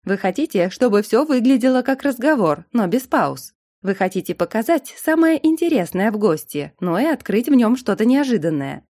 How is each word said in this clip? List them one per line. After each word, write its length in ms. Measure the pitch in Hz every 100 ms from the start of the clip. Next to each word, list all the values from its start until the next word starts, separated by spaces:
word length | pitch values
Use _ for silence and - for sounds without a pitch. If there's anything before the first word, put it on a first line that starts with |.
Вы 140 | 185 196
хотите, 520 | - - 320 196 180
чтобы 320 | - 247 202
всё 220 | 214 226 311
выглядело 560 | 254 240 262 262 254
как 220 | 254 269
разговор, 640 | 277 262 311 294 165 147 -
но 120 | 233 185
без 160 | 240
пауз. 500 | 254 285 147 139 - _ _ _
Вы 140 | 190 190
хотите 400 | 190 190 - 175
показать 580 | 170 220 226 330 - -
самое 480 | - 320 330 311 311
интересное 680 | 320 339 269 170 180 214
в 60 | 208
гости, 560 | 208 156 - 147 147 -
но 200 | 180 175
и 60 | 311
открыть 440 | 294 - 208 269
в 40 |
нём 220 | 262 220 254
что-то 300 | - 196 220
неожиданное. 800 | 269 269 220 160 151 139 143 -